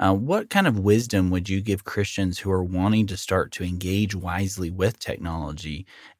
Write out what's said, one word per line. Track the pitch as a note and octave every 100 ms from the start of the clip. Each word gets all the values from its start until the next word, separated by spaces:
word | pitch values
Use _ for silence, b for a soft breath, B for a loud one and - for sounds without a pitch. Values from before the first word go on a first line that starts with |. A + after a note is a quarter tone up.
uh, | F#2+
what | F#2+ C3 G#3 G#3+
kind | G3 F3+
of | G#2
wisdom | G2+ A2 A#2+ G2 F#2
would | F2+ F#2
you | F#2+
give | G#2+ F#2+
Christians | - G#2+ G2 - F#2 F#2+
who | G2
are | F#2
wanting | F2+ F2+ G2 A2 G2+
to | F#2
start | - F#2 C#2+
to | -
engage | F2+ F2+ F2+ G2 G2+ F#2+
wisely | F2 F2+ F#2+ F#2+ E2+
with | F#2 G2+ -
technology | - - E2+ D#2+ D2+ D2 D#2 D2+ - B B